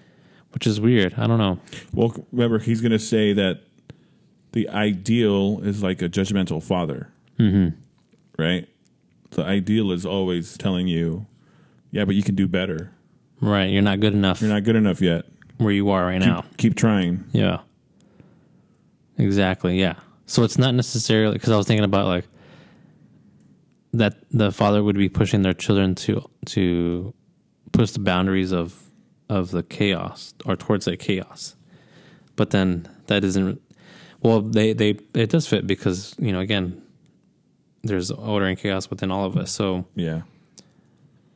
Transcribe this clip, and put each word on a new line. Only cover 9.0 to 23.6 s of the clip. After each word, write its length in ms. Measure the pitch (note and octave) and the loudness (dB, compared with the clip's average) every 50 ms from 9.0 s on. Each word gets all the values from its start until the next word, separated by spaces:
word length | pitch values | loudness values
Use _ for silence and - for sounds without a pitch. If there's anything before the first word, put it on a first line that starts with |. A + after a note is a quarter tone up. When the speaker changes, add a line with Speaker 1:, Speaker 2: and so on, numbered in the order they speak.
| _ _ _ _ _ _ | _ _ _ _ _ _
Speaker 2:
The 120 | - - | -6 -6
ideal 480 | D2+ F2 G2 G2+ F2+ G2+ G#2+ A2 G#2+ G2 | -2 -2 -2 -2 0 0 0 0 0 0
is 160 | F2+ F2 F#2+ | -2 -4 -4
always 500 | E2+ G2 G2 F#2+ F#2 F2+ F2 E2 - - | -4 -2 -2 -2 -2 -2 -4 -6 -8 -12
telling 300 | - - G2 F#2 F2+ F#2 | -6 -4 -2 -2 0 0
you, 400 | F#2 E2+ E2 E2+ E2+ D#2+ G2 A2 - _ _ _ _ _ _ _ _ _ _ _ _ | 0 0 0 -2 -2 -4 -6 -10 -14 _ _ _ _ _ _ _ _ _ _ _ _
"Yeah, 140 | - G#2 G#2 | -6 -4 -2
but 100 | F#2+ F#2+ | 0 0
you 80 | G2+ | 0
can 140 | G2 - G2 | 0 0 0
do 100 | G2 F#2+ | 0 0
better." 460 | F2+ F2+ F2+ F#2 F#2 E2 D#2 F#2 - - _ _ _ _ _ _ _ _ - | 0 0 -2 -2 -4 -6 -8 -10 -12 -16 _ _ _ _ _ _ _ _ -4
Speaker 1:
Right. 300 | A#2 G#2 G#2 G2 F#2+ F#2+ | -2 0 2 2 2 2
You're 120 | G2 G2 | 2 2
not 160 | G2+ G#2 F#2+ G2 | 2 2 2 2
good 140 | G#2+ G#2+ | 2 2
enough 280 | G2+ G#2 G2 F#2+ F2+ - | 2 2 2 2 2 2
Speaker 2:
You're 100 | A2 G#2+ | 0 0
not 120 | G#2 G#2 | 0 0
good 140 | G2+ A2+ A2+ | 2 2 2
enough 240 | A2 G#2+ G2 F2 - | 4 2 2 2 2
yet. 240 | F#2+ F2 E2+ E2+ - - - _ - - - | 2 2 2 0 -4 -8 -18 _ -20 -20 -4
Speaker 1:
where 160 | - A#2 G#2 | -2 0 0
you 180 | G2+ G2+ G2+ G2+ | 2 2 2 2
are 140 | G2 F#2 F2+ | 2 2 0
right 160 | F2+ F#2 F#2 | 0 0 2
Speaker 2:
Keep, 80 | F#2+ - | 2 2
Speaker 1:
now. 140 | - F2 - - - - | 0 0 -4 -10 -4 0
Speaker 2:
keep 160 | - A2+ - | 0 0 2
trying. 480 | - - A2+ G#2 G2 F2+ F2 F2+ F#2+ - - | 2 2 2 4 2 2 0 -2 -4 -4 -2
Speaker 1:
Yeah. 280 | - G#2+ G2 F#2 F2 - - _ _ _ _ _ _ _ _ _ _ - - _ _ _ _ _ _ _ _ _ _ _ _ _ _ _ _ _ _ - | 0 0 2 0 -2 -4 -8 _ _ _ _ _ _ _ _ _ _ -20 -20 _ _ _ _ _ _ _ _ _ _ _ _ _ _ _ _ _ _ -2
Exactly. 600 | G2 G2 G2 G2+ G2 F#2 F#2 - - F2+ F2+ F#2 | 0 2 2 2 2 2 0 0 -2 0 2 2
Yeah. 140 | F#2+ F2 E2 - - - _ _ _ | 2 0 -2 -6 -12 -20 _ _ _
So 160 | - - B2+ | 0 2 2
it's 160 | A#2 G#2+ - B2+ | 2 4 4 2
not 160 | B2+ C3 B2 | 2 2 2
necessarily, 640 | B2+ A#2+ - - A2+ - - A2+ A2 A2 G#2+ G#2+ A2+ | 0 0 -2 -4 -4 0 2 4 4 4 2 0 0
'cause 120 | - A#2 | 0 2
I 60 | A2 | 2
was 100 | G#2 G2+ | 2 2
thinking 180 | - A2+ G#2+ G#2 | 2 2 2 2
about, 220 | F#2+ G2+ G2 G2+ | 2 2 2 2
like, 180 | G2 F2+ F2+ - - _ - - - - - - - - - - _ _ _ _ _ _ _ _ _ _ _ _ _ - _ | 2 0 -2 -4 -6 _ -20 -20 -20 -20 -20 -20 -20 -20 -20 -20 _ _ _ _ _ _ _ _ _ _ _ _ _ -20 _